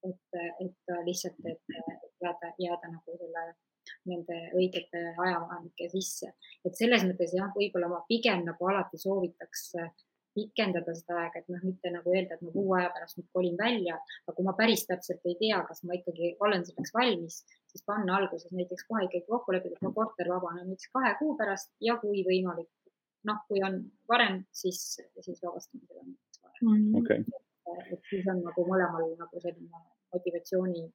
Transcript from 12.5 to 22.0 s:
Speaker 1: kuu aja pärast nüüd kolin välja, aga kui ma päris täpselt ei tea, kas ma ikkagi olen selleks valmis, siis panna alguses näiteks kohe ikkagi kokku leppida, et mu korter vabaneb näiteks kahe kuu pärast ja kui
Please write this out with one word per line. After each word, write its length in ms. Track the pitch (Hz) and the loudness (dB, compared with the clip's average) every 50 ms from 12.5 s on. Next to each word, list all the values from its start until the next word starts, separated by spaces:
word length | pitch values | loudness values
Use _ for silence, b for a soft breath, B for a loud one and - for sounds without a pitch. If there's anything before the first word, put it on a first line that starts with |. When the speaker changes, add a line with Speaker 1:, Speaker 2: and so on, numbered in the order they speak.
| 165 | -2
Speaker 1:
kuu 200 | 196 196 190 185 | 0 2 4 4
aja 140 | 180 180 175 | 4 4 2
pärast 280 | 175 - 170 170 - - | -2 -4 -10 -12 -12 -14
nüüd 100 | 175 _ | -14 _
kolin 260 | _ 185 180 175 175 | _ 0 2 2 2
välja, 400 | 175 208 233 247 220 185 175 165 160 - B B | 2 2 2 2 2 0 0 -2 -4 -8 B B
aga 180 | B B - 160 | B B -12 -4
kui 80 | - 185 | -2 0
ma 100 | 190 185 | 0 2
päris 260 | - 220 226 220 190 - | 4 4 4 6 4 2
täpselt 400 | - 185 180 - - 180 - _ | -2 -4 -4 -2 -6 -8 -2 _
ei 120 | 180 175 175 | -2 -2 0
tea, 220 | 214 220 214 185 - | 0 2 2 0 0
kas 220 | - 165 - - | -4 -8 -10 -8
ma 120 | 175 175 | -6 -6
ikkagi 360 | 180 180 - 165 165 170 175 170 - | -4 -4 -6 -6 -2 -2 -2 0 2
olen 240 | 202 208 208 185 170 | 2 4 4 2 0
selleks 260 | 175 - - - - - | -2 -6 -8 -8 -2 0
valmis, 440 | 220 247 254 208 170 170 165 - - - b b b b | 2 4 4 2 0 -2 -8 -10 -14 -16 b b b b
siis 180 | _ _ 180 _ | _ _ -14 _
panna 300 | - 202 214 208 180 185 | -4 -2 -2 0 2 2
alguses 340 | 196 196 180 - 165 - - | 2 2 0 -2 -6 -10 -8
näiteks 380 | 180 185 180 180 185 180 - _ | -4 -4 -4 -4 -4 -12 -8 _
kohe 160 | 226 220 190 | -2 0 0
ikkagi 180 | 180 - 175 175 | 0 -2 -4 -2
kokku 280 | - 220 247 - - 185 | 0 -2 -2 0 0 0
leppida, 220 | 185 185 - - | 0 0 -4 -8
et 80 | - - | -4 -4
mu 60 | 190 190 | -4 0
korter 380 | 214 220 220 - - 175 175 180 | 0 -2 -2 -2 -4 -2 -2 0
vabaneb 340 | 180 180 170 165 175 180 | -2 -2 -4 -6 -6 -6
näiteks 240 | 185 190 185 - - | -8 -8 -8 -10 -4
kahe 220 | _ 262 262 233 202 | _ 0 2 2 2
kuu 200 | - 302 311 277 - | 2 0 0 0 0
pärast 320 | 220 202 196 196 - - _ | 0 0 0 -2 -6 -14 _
ja 200 | _ - 226 240 | _ 0 2 2
kui 280 | 233 | 2